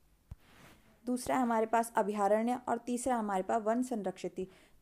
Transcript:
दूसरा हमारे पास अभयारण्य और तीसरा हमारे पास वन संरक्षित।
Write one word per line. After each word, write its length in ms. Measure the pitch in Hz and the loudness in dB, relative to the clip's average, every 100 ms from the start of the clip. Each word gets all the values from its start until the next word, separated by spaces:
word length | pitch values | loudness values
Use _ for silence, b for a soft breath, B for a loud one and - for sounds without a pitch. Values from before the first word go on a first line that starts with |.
| _ _ - - B B B B B B - | _ _ -20 -20 B B B B B B -4
दूसरा 320 | 247 - 262 | -4 0 0
हमारे 280 | 240 226 220 | 2 0 2
पास 280 | 226 233 - | 2 2 0
अभयारण्य 640 | 202 208 196 214 226 247 - | 0 2 4 4 2 -2 -2
और 100 | 233 | -4
तीसरा 380 | - 247 269 240 | -2 -4 0 0
हमारे 280 | 214 190 | 0 -2
पास 180 | 190 226 | 0 0
वन 220 | 208 233 | 2 0
संरक्षित। 640 | 254 233 185 180 180 - 185 B B B | 0 -2 -4 -6 -8 -8 -10 B B B